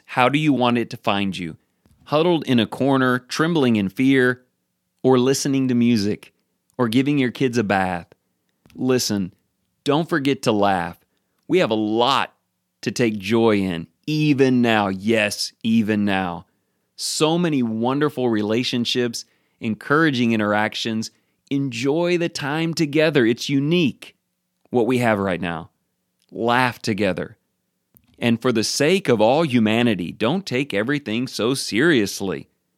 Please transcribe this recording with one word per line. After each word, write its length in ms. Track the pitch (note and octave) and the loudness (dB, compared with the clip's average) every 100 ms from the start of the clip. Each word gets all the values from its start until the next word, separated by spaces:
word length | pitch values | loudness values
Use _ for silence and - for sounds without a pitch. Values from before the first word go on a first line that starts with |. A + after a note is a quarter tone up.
how 240 | - - B2 | -6 2 2
do 100 | D3 | 2
you 140 | D#3 | 2
want 260 | B2 B2 A#2+ | 2 2 0
it 100 | A2 | -2
to 60 | A#2+ | -6
find 400 | - G2+ G2+ F2 | -2 -2 -2 -4
you? 200 | E2+ - _ _ _ _ | -10 -12 _ _ _ _
Huddled 420 | - D3 F3 E3 C3 | -2 0 2 0 0
in 140 | B2 | 0
a 60 | G#2+ | 0
corner, 520 | - C3+ C3+ B2+ B2 | -2 0 2 2 0
trembling 560 | - - D#3+ E3 B2+ | -4 -2 0 2 2
in 140 | A2 F#2+ | 2 0
fear, 560 | - C3 C3+ B2+ B2+ _ _ _ _ _ _ | 0 2 4 2 0 _ _ _ _ _ _
or 160 | C3 B2+ | 2 4
listening 480 | B2+ C3+ D3 C3+ C3 | 2 0 -2 -2 0
to 80 | |
music, 580 | A#2+ A#2+ A#2 G2+ G2+ - _ _ _ _ - | 2 2 2 0 -4 -10 _ _ _ _ -4
or 100 | A#2+ | 0
giving 320 | A#2+ C3+ D3 | 2 2 0
your 140 | B2 | -2
kids 260 | - C3+ A#2+ | -2 -2 0
a 60 | |
bath?" 420 | G2+ G2+ F#2 F2 E2+ _ _ _ _ _ _ | 0 0 0 -4 -10 _ _ _ _ _ _
Listen, 640 | - B2+ B2+ - G#2 F2+ - _ _ _ _ | -6 0 0 0 -2 -4 -10 _ _ _ _
don't 260 | - D3 E3+ | -2 -2 0
forget 340 | E3 C3+ C3+ | -2 -2 -2
to 100 | - | 0
laugh. 480 | G#2+ G2+ F#2+ E2+ F2 _ _ _ _ - | 2 2 0 -4 -10 _ _ _ _ -4
We 100 | F#3 | 0
have 140 | A2 | 0
a 20 | |
lot 640 | A2 G#2+ A2 A#2+ C3 F#2+ _ _ _ _ _ | 0 0 0 2 0 -2 _ _ _ _ _
to 100 | B2+ | -8
take 260 | A2 A#2 G#2+ | -2 -2 -2
joy 380 | F#2+ A#2 A2+ G#2 | -2 2 4 2
in, 320 | F#2+ E2 D#2+ _ - | 0 -4 -10 _ -6
even 560 | D3+ D3+ C3+ C3+ B2+ | -2 0 2 2 2
now. 240 | A#2+ A2 G2+ | 4 2 2
Yes, 680 | F#2+ G2+ A2 G#2 - - - | -2 0 0 0 -4 -10 -6
even 400 | A2+ A2+ G#2+ G#2+ | 0 2 2 0
now. 420 | G2+ F#2+ F2+ E2+ - _ _ _ _ | 0 0 -4 -8 -14 _ _ _ _
So 420 | - - - D#3 E3+ | -12 -8 0 0 2
many 280 | F3 C#3+ | 0 0
wonderful 640 | A#2 A2 A#2+ C#3 D3 - B2 | -2 -2 -2 0 -2 0 0
relationships, 960 | A2 G#2 A2+ B2 B2 A#2 B2+ B2 A#2+ - _ _ _ | 0 0 -2 -2 -4 -2 -2 -4 -6 -14 _ _ _
encouraging 720 | A#2 G#2+ - D3 E3 B2 A#2+ | -6 -6 -2 2 2 2 0
interactions. 800 | A2+ G#2 G#2 G#2+ - A#2+ A2 A2 - _ _ _ | 0 0 0 0 -4 -6 -6 -8 -14 _ _ _
Enjoy 640 | C#3 C#3 A#2 C3+ D#3 F3 F3 | -4 -4 -4 -2 0 0 0
the 120 | E3+ | -2
time 460 | - C#3+ D#3 E3 | -4 -6 -2 -4
together. 520 | D#3+ D3+ D3 D#3 D3 A2+ | -2 -2 2 2 4 2
It's 220 | A#2+ - | 2 -2
unique 680 | C#3 C#3+ F3 C#3 - - - _ _ _ _ _ | -2 2 2 2 -2 -14 -20 _ _ _ _ _
what 160 | A#2+ A2+ | 0 2
we 120 | B2+ | 2
have 200 | A#2+ G#2 | 2 2
right 220 | G2 E2+ | 0 -2
now. 300 | F2+ E2 D#2+ _ _ _ _ _ _ | -4 -8 -10 _ _ _ _ _ _
Laugh 480 | - A#2 A#2+ B2+ - | -4 0 2 2 -2
together. 600 | - G2 G2+ F2 - - _ _ _ _ _ _ _ _ | -4 -2 -2 -2 -8 -14 _ _ _ _ _ _ _ _
And 200 | A#2 A2+ | -2 0
for 100 | B2+ | 0
the 100 | A2+ | 0
sake 460 | G#2 - C#3+ F#3+ - | -2 -2 0 0 0
of 100 | A2 | 2
all 240 | G#2+ C#3+ | 2 2
humanity, 720 | E3+ A#2+ G#2+ A2+ A#2+ F#2+ E2+ | 0 0 2 2 0 0 -4
don't 320 | F2+ A2 F#3+ | -4 -4 -4
take 300 | - B2+ C#3+ | -4 -6 -4
everything 520 | G2 A2+ D3 - A2 C3 | -4 -2 -4 -4 -6 -6
so 280 | - A2 | -4 -2
seriously. 960 | C3+ - G2+ D#3+ C3+ G2 - G2 D2+ - _ _ | -2 -2 0 4 4 0 -4 -6 -6 -10 _ _